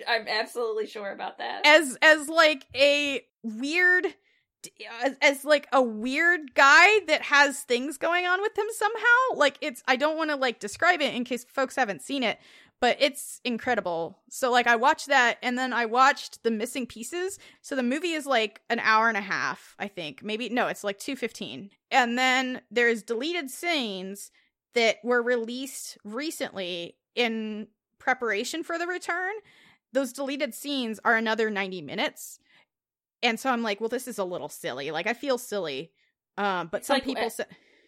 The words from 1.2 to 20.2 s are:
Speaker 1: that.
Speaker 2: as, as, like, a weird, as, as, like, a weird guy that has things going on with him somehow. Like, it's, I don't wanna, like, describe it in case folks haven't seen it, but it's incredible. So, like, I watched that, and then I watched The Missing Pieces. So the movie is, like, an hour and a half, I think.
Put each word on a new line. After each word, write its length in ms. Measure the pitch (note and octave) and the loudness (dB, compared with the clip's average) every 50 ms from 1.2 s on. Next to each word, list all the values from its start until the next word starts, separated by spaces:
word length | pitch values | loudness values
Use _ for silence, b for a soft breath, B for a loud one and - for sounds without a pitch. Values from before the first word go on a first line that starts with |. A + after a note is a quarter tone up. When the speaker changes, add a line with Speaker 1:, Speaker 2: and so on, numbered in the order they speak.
| - - - - | -10 -10 -10 -8
Speaker 1:
that. 240 | - - - - - | -8 -8 -6 0 4
Speaker 2:
as, 320 | D4 D4+ E4 D#4+ C4 A#3 - C#4+ | 6 6 6 6 2 -2 2 6
as, 260 | D#4 D#4 D#4 C#4+ C#4 | 6 6 6 2 -2
like, 380 | D#4+ E4 D#4+ D4+ D#4 C4+ - _ - | 2 4 4 4 4 0 -6 _ 0
a 500 | B3 C#4 C#4+ C#4+ D4 D4 C#4+ C#4 - - _ _ _ - | 4 4 4 4 4 0 -2 -4 -4 -8 _ _ _ -12
weird, 640 | A3+ G#3+ A3 C4 C#4+ D#4+ F4+ F4+ F4+ F4+ F4+ F4 E4+ - _ _ _ _ _ _ _ _ _ - - _ - G#3+ G#3+ A#3 A#3 B3 | -12 -10 -6 -6 -2 0 4 6 6 6 6 2 0 -6 _ _ _ _ _ _ _ _ _ -20 -20 _ -18 -16 -14 -8 -4 -4
as, 140 | C#4 C4+ - C#4+ | -4 -2 2 2
as, 220 | D4 C#4 C4+ - | 2 2 2 2
like, 240 | C#4+ D4+ C#4+ C#4+ - - | 2 2 2 2 2 2
a 80 | C4+ | 2
weird 760 | B3+ A#3 A3 G#3+ A3 B3+ C4 D4+ E4+ E4+ F4 E4 D4+ B3 - | 2 2 -2 -6 -6 -4 0 2 4 4 2 2 -2 -4 4
guy 440 | - C#4 C#4 D4 D#4+ F4 G4+ G#4+ G#4+ F4 | 6 8 10 10 10 10 8 8 6 4
that 160 | D#4 D4+ C4+ - | 2 0 0 2
has 380 | - C#4+ C#4 C#4+ C#4+ C4+ - | 4 6 6 6 6 4 -4
things 380 | - - A#3+ A#3+ B3+ D4 C#4 - | -2 -2 0 0 0 -4 -6 -2
going 280 | - E4 E4+ F4+ F4+ | -2 0 0 2 2
on 160 | F4+ F4+ F#4 G4+ | 2 0 0 0
with 160 | G#4+ - - | -2 -2 -2
him 80 | G#4+ G#4+ A4 | -4 -4 -4
somehow. 640 | - G#4+ G#4 A#4 A4 A4 A#4+ A#4+ B4 C5 B4+ - | -2 -2 -2 -2 2 4 6 6 6 6 2 2
Like, 200 | B3+ D4 C#4 C#4 - | 4 2 2 2 0
it's, 220 | C#4+ D4+ A#3 - - | -8 -8 -8 -6 0
I 100 | - C4 | 0 0
don't 200 | A#3+ C#4+ D#4 D#4+ | 2 2 0 0
wanna, 200 | D#4 D#4+ D4+ D4 | 0 -2 -2 0
like, 220 | C4+ C4 B3 A#3 - | 0 0 -2 -2 -4
describe 420 | - G#3 - - E4+ F4 F4+ D4+ | -8 -10 -4 0 2 2 4 4
it 140 | D4 A#3+ - | 2 -2 0
in 100 | A#3 A#3+ | -2 -4
case 200 | - B3+ A#3 - | -4 -6 -8 -8
folks 320 | _ - C#4 C4+ C4 - | _ -2 -2 -2 -2 0
haven't 260 | D4 B3+ G3+ F#3+ - - | -2 -2 -2 -2 -8 -8
seen 220 | - C#4 C#4 B3 | -8 -6 -2 -2
it, 140 | G#3 - B B B B B B B B - | -2 -2 B B B B B B B B 0
but 160 | B3+ A#3+ G3 - | 2 2 4 4
it's 420 | B3+ D4 C#4+ - - - - - - | 2 0 0 -2 -14 -14 -14 -8 -6
incredible. 720 | B3 A#3 A3 - B3+ B3 A3+ F#3 F3+ E3+ D#3+ E3 - F#3+ _ _ _ | -6 -6 -4 -2 -2 -2 0 0 -2 -4 -4 -4 -6 -10 _ _ _
So, 220 | - - C4+ B3 | -8 -4 0 2
like, 160 | B3 A#3+ A#3+ | 4 4 4
I 100 | A#3+ A#3+ | 4 4
watched 300 | A3+ A#3+ C#4+ D#4 - - | 4 4 2 2 2 0
that, 320 | C#4 C#4 C4+ B3 A#3 - - | 2 4 4 4 4 2 0
and 160 | - B3 B3 | -4 -4 -2
then 160 | B3 C4 B3+ A#3 | -2 -2 -2 -2
I 140 | A#3 A#3+ | -2 -2
watched 560 | A3 A3+ B3 C4+ C#4 C4+ - - - - - - | 0 4 4 6 6 4 2 -4 -16 -14 -4 -4
The 80 | A#3 | -2
Missing 360 | A3+ G#3+ A3 B3+ - C#4+ A#3+ | -2 -2 -4 -6 -6 -8 -8
Pieces. 520 | - - G#3+ A#3 - - F4 F4+ F#4+ - B B B B B B | -8 -10 -14 -14 -10 -6 -6 -6 -6 -8 B B B B B B
So 140 | - C#4+ | -6 -4
the 60 | C4 A#3+ | -2 0
movie 300 | A#3+ C4 D#4 F#4 E4+ E4 | 0 -2 -2 -2 -2 -4
is, 140 | D#4 C4 | -4 -2
like, 340 | C#4 C4 A3+ A3 G#3 - - _ - | 0 0 2 0 0 -4 -10 _ -6
an 120 | A#3+ A3+ | -4 -2
hour 280 | - G#3+ A3 A3 A3+ A3+ | 2 4 4 6 4 4
and 80 | A3 | 2
a 40 | G3 | 0
half, 560 | G3+ F#3+ E3+ C3+ C3 C3+ D3+ - - - - - | -2 -2 -4 -2 -2 -4 -4 -6 -12 -20 -14 -12
I 80 | - | -12
think. 380 | - - F3+ E3 D3 - - | -10 -8 -10 -10 -10 -10 -12